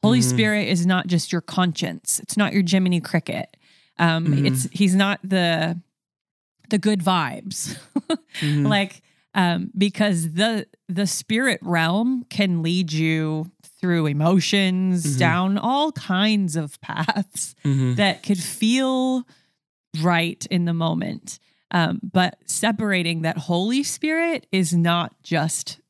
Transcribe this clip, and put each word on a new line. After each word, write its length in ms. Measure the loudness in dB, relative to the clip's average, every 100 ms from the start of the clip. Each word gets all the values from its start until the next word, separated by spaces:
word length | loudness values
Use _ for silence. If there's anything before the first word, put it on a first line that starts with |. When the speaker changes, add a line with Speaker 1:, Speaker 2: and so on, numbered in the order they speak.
Speaker 1:
Holy 180 | 4 4
Speaker 2:
Mm-hmm. 80 | 4
Speaker 1:
Spirit 380 | 2 2 2 0
is 180 | 2 2
not 220 | 0 2
just 240 | -2 0
your 80 | -6
conscience. 760 | -4 0 0 0 -6 -6 -6 -6
It's 160 | -4 -2
not 160 | 0
your 100 | 2 2
Jiminy 340 | 2 2 0
Cricket. 560 | 0 -4 -2 -8 -8 _ _ _ _ 0
Um, 280 | 0 2 2
Speaker 2:
Mm-hmm. 180 | 2 2
Speaker 1:
it's, 220 | 0 -4
he's 220 | 0 2
not 240 | 4 2 0
the, 540 | -2 0 2 0 -2 -4 -10 _ _ _ _ _ _ _ -2
the 80 | 0
good 220 | 2 0
vibes, 760 | 2 0 0 -6 -10 -10 -10 -12 -6 -6 -4
<laughs> 0 | -8 _ -6
Speaker 2:
Mm-hmm. 240 | -2 2 2
Speaker 1:
like, 360 | 2 0 -8 _ _ _
um, 360 | 0 2 0 -4 -2
because 540 | -2 2 0 2 -2
the, 340 | 0 0 -2 -6 _ -8
the 180 | -2 -2
spirit 540 | -4 -2 0 0 -2
realm 600 | 0 0 2 2 0 -2 -4
can 320 | -2 0 2
lead 280 | 0 0 0
you 600 | 0 0 0 0 -4 -6 _ -20 _
through 280 | 0 2 2
emotions, 1000 | 2 4 4 2 2 2 2 0 0 0
Speaker 2:
Mm-hmm. 120 | 2
Speaker 1:
down 400 | 2 2 0 0
all 340 | 0 0 0
kinds 640 | -4 -4 0 2 2 0 -2
of 240 | -6 -12
paths 760 | -10 -4 -2 -2 -4 -6 -10 -6
Speaker 2:
Mm-hmm. 320 | -2 0 0 2
Speaker 1:
that 260 | 0 0
could 160 | -2 -2
feel 840 | -2 -2 0 2 0 0 0 -2 -4 _ _ _ _ _ _ -2
right 440 | 2 2 0 -4 -4
in 140 | -2
the 100 | 0
moment. 640 | -2 -2 -2 -4 -8 -12 -20 _ _ _
Um, 280 | 0 0 -2
but 340 | -2 0 0 -2 -8
separating 760 | -2 -2 0 -2 0 0 -2
that 140 | -2 -4
Holy 440 | -2 0 0 -2
Spirit 640 | -2 -4 -2 0 -2 -4 _
is 240 | -2 0
not 400 | 2 2 0 -2 _
just 580 | -4 -2 -2 -4 -10 -16